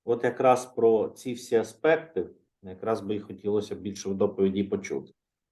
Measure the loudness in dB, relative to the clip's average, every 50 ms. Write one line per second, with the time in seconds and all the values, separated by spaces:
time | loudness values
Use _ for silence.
0 | -4 -2 -2 0 0 -2 0 2 4 4 4 4 2 -6 -2 2 4 6 6 4
1 | 2 -2 -6 -10 -10 -10 -10 -8 -4 0 0 0 0 0 -6 _ 2 2 2 2
2 | 0 -6 -6 -6 -6 -6 -10 _ _ _ _ _ -16 -16 -12 -6 -2 -2 -2 -2
3 | -2 -4 -6 -6 -6 -10 -14 -8 -4 -2 0 0 -2 -4 -8 -8 -8 -8 -8 -8
4 | -6 -4 0 0 0 0 2 2 2 2 2 0 -2 -2 -2 -6 -4 -6 -8 -8
5 | -8 -10 _ _ _ _ _ _ _ _